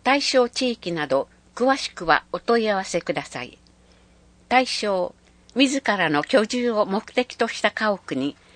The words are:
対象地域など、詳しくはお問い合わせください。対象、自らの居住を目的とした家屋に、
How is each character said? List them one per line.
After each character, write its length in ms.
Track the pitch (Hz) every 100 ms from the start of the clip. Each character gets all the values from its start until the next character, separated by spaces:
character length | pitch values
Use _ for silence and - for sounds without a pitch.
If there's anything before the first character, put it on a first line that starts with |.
対 180 | - 277
象 260 | 285 269 240
地 240 | - 254
域 220 | 226 180
な 140 | 170 147
ど、 200 | 131 - _ _
詳 220 | - 254 269
し 140 | -
く 160 | - 165
は 180 | 151 -
お 80 | 180
問 240 | - 233
い 60 | 220
合 80 | 196
わ 60 | 190
せ 160 | 175
く 120 | -
だ 120 | 151 135
さ 180 | 135
い。 140 | 123 - _ _ _ _ _ _ _ _ _
対 180 | 247 254
象、 480 | - 208 190 180 - _ _ _ 240
自 260 | 269 277 240
ら 240 | 202 165
の 140 | 147
居 220 | 151 269 214
住 260 | 247 240
を 140 | 214 202
目 180 | 196 -
的 240 | - 247 -
と 140 | 226
し 100 | -
た 120 | 214
家 200 | - 214
屋 240 | 196 - 135
に、 220 | 139 - _